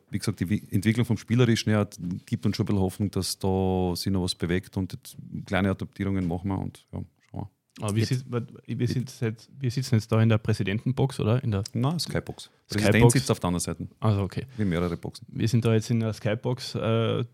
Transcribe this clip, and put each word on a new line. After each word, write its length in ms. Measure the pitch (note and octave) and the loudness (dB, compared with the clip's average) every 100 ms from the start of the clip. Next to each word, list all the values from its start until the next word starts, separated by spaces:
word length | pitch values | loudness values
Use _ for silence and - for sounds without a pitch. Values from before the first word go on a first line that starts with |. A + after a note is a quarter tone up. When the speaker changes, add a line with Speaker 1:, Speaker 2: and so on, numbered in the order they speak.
| _ | _
Speaker 1:
wie 80 | G2+ | -6
gesagt, 200 | - F#2 | -4 -2
die 80 | F2 | -2
Wi-, 180 | G#2+ - | -2 0
Entwicklung 340 | G#2+ G#2 A2+ A2 | 0 2 2 2
vom 120 | G#2+ | -2
Spielerischen 540 | - A#2 A#2+ A2 - | 0 4 4 4 2
her 160 | G#2+ G#2 - F2 F#2+ - | 2 0 -4 -8 -8 -6
gibt 180 | A2 G#2+ | -2 0
uns 100 | - | 0
schon 100 | F#2+ | 0
ein 20 | |
bisschen 140 | G2+ | 2
Hoffnung, 280 | F#2 - G2+ | 0 0 -2
dass 280 | G2 F2+ - | -2 -4 -2
da 560 | G2 F#2+ F#2+ F#2 F2+ E2+ | 0 2 2 2 0 0
sich 160 | G2+ | 0
noch 80 | G2 | 0
was 120 | F2+ - | 0 -2
bewegt 400 | E2+ F2+ - - | -2 -2 -2 -4
und 160 | F#2+ | -6
jetzt 240 | - - - - - - | -8 -16 -18 -12 -12 -4
kleine 260 | F#2 G2 | 0 0
Adaptierungen 560 | F#2 E2 - G2 G2 F2+ | -2 -6 -6 -2 -2 -2
machen 220 | F2 G2 | -2 -4
wir 100 | F#2+ | -4
und 260 | F#2+ - _ | -6 -10 _
ja, 80 | F#2 F#2 _ _ | -12 -12 _ _
schauen 160 | - - _ _ - | -12 -12 _ _ -8
wir. 60 | |
Speaker 2:
Aber 120 | G#2+ G#2 | -2 0
wir 60 | |
Speaker 1:
Jetzt 80 | A2 | 0
Speaker 2:
sit-, 220 | B2+ B2+ | -2 -4
wat-, 200 | A#2+ B2 - - | -6 -6 -12 -8
wir 200 | A#2 A#2+ | -2 0
sind 240 | C3 A2 - | -2 -4 -4
jetzt, 280 | A2+ A2+ - C3+ | -4 -4 -12 -6
wir 140 | C3 | -4
sitzen 240 | B2 C3 A2 | -2 2 2
jetzt 160 | - | 4
da 100 | A2 | 4
in 80 | A2+ | 6
der 80 | A2 | 4
Präsidentenbox, 840 | - G#2+ G2 G#2 - B2+ C3 - | 2 0 0 0 0 0 0 0
oder? 240 | G#2+ B2 | 0 0
In 60 | A#2 | 0
der 120 | G2 G2 | -2 -2
Speaker 1:
Nein, 240 | A2+ C3 E3+ | -2 0 -2
Skybox. 500 | - E2 - - - _ - | -4 -4 -6 -10 -16 _ -6
Speaker 2:
Skybox. 140 | G2+ G2 | 2 4
Speaker 1:
Präsident 260 | G#2 A#2 | 8 8
sitzt 200 | C3+ C3 | 6 2
auf 80 | A2 | 0
der 80 | F2+ | 0
anderen 140 | G2+ | 0
Seite. 240 | - - F#2 - | -2 -6 -10 -2
Speaker 2:
Also 200 | A2 G2+ | 0 2
okay. 240 | F#2+ - - - | 0 -6 -8 -2
Speaker 1:
Wie 80 | G2+ | 0
mehrere 320 | E2+ F2 E2+ | 0 0 -4
Boxen. 280 | - - - | -8 -12 -12
Speaker 2:
Wir 160 | C3 A2+ | -4 0
sind 180 | A#2 A#2 | 2 4
da 80 | |
jetzt 160 | A2+ - | 2 2
in 100 | A#2 | 0
der 120 | A2+ | -2
Skybox, 640 | G#2 A2 A2+ B2 B2+ - - | -2 -2 -2 -2 -4 -6 -4
äh, 480 | G2+ A2+ A2+ A2 A#2+ | 0 2 2 -2 -4